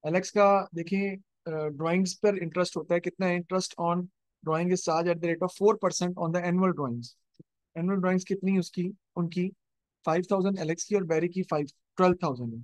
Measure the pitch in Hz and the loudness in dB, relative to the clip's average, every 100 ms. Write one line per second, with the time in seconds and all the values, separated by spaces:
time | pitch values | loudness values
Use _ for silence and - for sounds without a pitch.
0 | 151 180 190 208 202 196 190 165 165 196 | 0 -2 0 4 6 6 0 -8 -4 -2
1 | 196 190 _ _ - 156 151 143 160 180 | -2 -6 _ _ -8 -6 -6 -4 0 2
2 | 185 - 208 196 170 175 180 170 156 175 | 2 2 0 0 -2 -2 -2 -2 0 0
3 | 175 - 185 175 170 185 - - 170 175 | 0 -2 -2 0 -2 -2 -2 -2 0 0
4 | 180 _ _ _ 156 160 180 180 - 160 | -4 _ _ _ -2 0 2 0 2 0
5 | 175 165 170 165 180 - 202 214 185 - | 0 0 -2 -2 -4 2 2 4 0 0
6 | 180 180 165 175 175 180 185 147 135 120 | -4 -2 -2 0 0 2 2 0 -4 -6
7 | 117 _ _ _ - _ _ 165 175 196 | -10 _ _ _ -20 _ _ -4 -2 0
8 | 180 185 185 196 185 190 165 - 180 208 | 2 0 0 -2 2 0 0 -4 -6 -8
9 | _ - 170 180 185 - _ _ _ _ | _ -6 -4 -2 -4 -6 _ _ _ _
10 | - 165 180 196 190 190 160 170 - 202 | -2 0 2 2 2 0 -4 -4 -2 -2
11 | 170 160 175 180 180 156 147 _ _ - | 2 0 0 -2 -2 -2 -2 _ _ 2
12 | 185 180 160 123 120 113 | 4 4 -2 -4 -8 -10